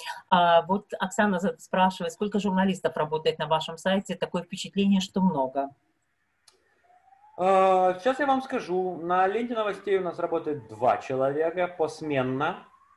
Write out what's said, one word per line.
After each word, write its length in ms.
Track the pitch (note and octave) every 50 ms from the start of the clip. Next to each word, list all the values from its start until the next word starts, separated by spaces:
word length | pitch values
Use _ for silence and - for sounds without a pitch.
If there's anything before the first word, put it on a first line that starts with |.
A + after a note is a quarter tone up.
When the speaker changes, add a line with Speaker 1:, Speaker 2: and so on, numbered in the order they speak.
| - - - - - -
Speaker 1:
А, 320 | F#3+ F3+ F3 E3+ E3+ E3+
вот 320 | E3 E3 F#3+ G3+ - - - -
Оксана 400 | - F#3+ - - G#3 G#3 F#3+ F3
за-, 180 | F#3+ F3+ E3
спрашивает, 560 | - - - - F#3 F#3 F#3 F#3 - F3+ E3+ -
сколько 260 | - G#3 G#3 G#3 G#3
журналистов 560 | F#3+ G3+ F#3+ F#3 F#3+ G3 F#3 F#3 - D#3+ -
работает 440 | - D#3 D3+ D#3 D#3 D#3 E3 D#3 D#3+
на 80 | D#3
вашем 300 | D3+ D#3+ D#3 D#3 - E3
сайте? 380 | - - F#3 F#3+ G3 G3 - F3+
Такое 280 | - - - - F3 E3+
впечатление, 580 | - - F#3 - - - G3 G3 G3 G3+ F#3+
что 180 | F#3 - - G3
много. 500 | F#3 F#3 D#3 C#3 C3 B2+ - C#3 C#3 C3+ - _ _ _ _ _ _ _ _ _ _ _ _ _ _ _ _ _ _ _ _ _ _ _ _ _ _ _ _ _ _ _ _
Speaker 2:
А, 580 | - F3+ F#3+ F#3+ F#3+ F#3+ F#3+ F#3 F#3 F#3 F#3 F3+ F3+
сейчас 200 | - B3+ C4 C4
я 80 | D4
вам 140 | C#4 C4+ C4 B3+
скажу. 540 | - C4 A#3 - E3+ F3+ F#3 F#3 F#3 F3 D3+
На 240 | E3 E3+ F3+ F#3 F#3
ленте 280 | F#3+ G3+ A3+ A#3+ A#3+ B3
новостей 420 | A3 G#3+ G#3 F#3+ G3 - G#3 G3
у 60 | F#3+ F3+
нас 160 | E3+ D#3 D#3
работает 480 | F3 E3 E3 D#3+ D#3+ D#3 D3 C3 A2+ -
два 280 | A2 G#2 A#2+ A#2+ G#2
человека 680 | - - - C3 C3 C3+ C3+ C#3+ D3+ D#3+ E3+ E3 F3+ F3+
посменно, 1000 | F3 F3 - D#3+ D#3 D#3 - D#3 D3+ C#3+ C3+ B2+ B2+ C3 C3+ D3 E3 F#3+ - - - _ _ _ _ _